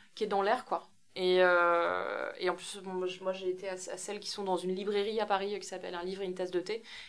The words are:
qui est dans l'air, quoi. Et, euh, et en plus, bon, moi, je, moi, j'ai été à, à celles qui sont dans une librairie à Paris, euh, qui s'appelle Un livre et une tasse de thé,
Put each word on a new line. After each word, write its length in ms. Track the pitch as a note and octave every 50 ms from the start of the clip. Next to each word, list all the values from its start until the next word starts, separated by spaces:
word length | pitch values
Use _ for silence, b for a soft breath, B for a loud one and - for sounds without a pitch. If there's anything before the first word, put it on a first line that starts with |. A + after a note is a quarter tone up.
| b b _
qui 100 | - A3
est 20 |
dans 160 | G#3+ G3+ G3 G3
l'air, 240 | G#3 A#3 B3+ -
quoi. 200 | - - E3+ - - _ _ _ _ _
Et, 220 | - F#3 F#3 F3+ F#3
euh, 920 | F#3 F3+ F3+ F3 F3 F3 E3+ E3+ E3+ F3 F3+ F2+ - - - - - - - -
et 100 | - F3+
en 40 | F3
plus, 220 | F3 - - - G3+
bon, 120 | F#3 F#3+ F#3
moi, 160 | F#3 F#3 F3+
je, 120 | F#3 - F#3+
moi, 100 | F#3+ F#3
j'ai 160 | F#3+ F#3+ F#3
été 180 | F3+ F#3 - F#3+
à, 40 | F#3
à 40 | F#3 F#3 - -
celles 240 | F#3 - - G3+ G#3
qui 100 | G3+ -
sont 140 | - - G3+
dans 120 | F#3+ F#3
une 180 | E3+ F3 F#3 F#3
librairie 440 | F#3+ G3+ G3+ G#3 G3+ G3+ G#3+ G#3+ A3
à 60 | G#3
Paris, 280 | G#3 G3+ F#3+ G3 G3+ G#3
euh, 40 | F#3+
qui 80 | -
s'appelle 280 | - F#3+ F3+ F3+ F#3 F3
Un 80 | F3 F3
livre 180 | F#3 F#3+ F#3+ G3
et 20 |
une 100 | F#3 F3+
tasse 160 | F#3 F#3 F3+ F#3
de 80 | F3+
thé, 220 | F3 - G#3+ A#3 B B B B B